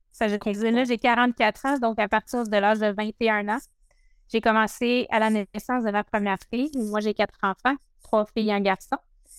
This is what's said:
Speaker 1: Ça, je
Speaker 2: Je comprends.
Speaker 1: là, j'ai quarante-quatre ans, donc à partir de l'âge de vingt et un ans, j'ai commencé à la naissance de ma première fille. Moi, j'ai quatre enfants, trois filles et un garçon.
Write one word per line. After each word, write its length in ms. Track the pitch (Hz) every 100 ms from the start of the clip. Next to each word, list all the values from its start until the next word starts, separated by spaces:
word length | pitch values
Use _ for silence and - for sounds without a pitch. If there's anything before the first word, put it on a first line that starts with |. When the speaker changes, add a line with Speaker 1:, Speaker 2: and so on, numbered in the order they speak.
| _
Speaker 1:
Ça, 180 | - 220
je 40 |
Speaker 2:
Je 60 | 208
comprends. 320 | 214 202 226
Speaker 1:
là, 140 | 233
j'ai 120 | 254 233
quarante-quatre 720 | 247 233 247 240 214 - 269
ans, 120 | 285
donc 200 | 240 220
à 100 | 208
partir 360 | 214 - 247
de 120 | 226 208
l'âge 220 | 202 220
de 80 | 214
vingt 240 | 202 214 -
et 100 | 226
un 160 | 214 208
ans, 80 | 226 - _ _ _ _ _ _
j'ai 80 | 226
commencé 680 | 226 220 214 - 240 247 -
à 80 | 220
la 100 | 220
naissance 560 | 214 196 214 - 254
de 60 | 226
ma 140 | 202
première 340 | 208 220 202 190 -
fille. 200 | 233 285
Moi, 260 | 285 214 208
j'ai 120 | 214
quatre 240 | 208 208 -
enfants, 340 | 196 190 254 277 _ _
trois 220 | - 220
filles 240 | 214 - 214
et 40 |
un 80 | 202
garçon. 340 | 196 190 - - _ _ _